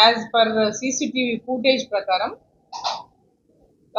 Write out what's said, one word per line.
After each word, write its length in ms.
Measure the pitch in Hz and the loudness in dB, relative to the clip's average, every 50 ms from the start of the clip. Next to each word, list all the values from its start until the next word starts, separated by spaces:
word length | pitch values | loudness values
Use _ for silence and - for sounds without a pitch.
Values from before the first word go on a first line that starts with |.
| 214 226 | 6 6
as 80 | 233 220 | 4 2
per 520 | 220 - - 233 226 220 220 220 220 208 | -4 -2 2 2 2 4 2 0 0 0
సీసీటీవీ 680 | 214 - 254 262 254 - 302 226 - 254 254 240 226 226 - | -2 -2 -4 -4 -4 -4 -6 -4 -2 -2 -2 -2 -2 -6 -4
ఫుటేజ్ 440 | 247 254 247 226 269 262 254 262 - | -6 -6 0 2 2 2 2 0 -4
ప్రకారం 400 | 208 196 - - 185 185 202 254 415 - _ _ _ _ _ _ - - - - - - - _ _ _ _ _ _ _ _ _ _ _ _ _ _ _ _ _ _ | -4 -4 -2 -2 -2 -2 -2 -4 -8 -12 _ _ _ _ _ _ -16 -8 -8 -8 -8 -8 -12 _ _ _ _ _ _ _ _ _ _ _ _ _ _ _ _ _ _